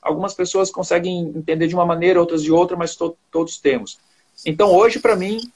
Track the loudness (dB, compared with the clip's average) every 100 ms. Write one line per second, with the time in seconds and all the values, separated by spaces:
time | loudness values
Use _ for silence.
0 | -4 -4 -6 -6 -4 -2 -2 -4 -2 -2
1 | -2 -6 -6 -8 -4 -2 -2 0 0 2
2 | 2 2 2 0 2 2 2 -2 -8 -6
3 | -8 -8 _ -4 -4 -2 -2 -2 -6 -18
4 | _ _ _ _ -8 2 4 6 6 4
5 | 0 0 -2 -6 -8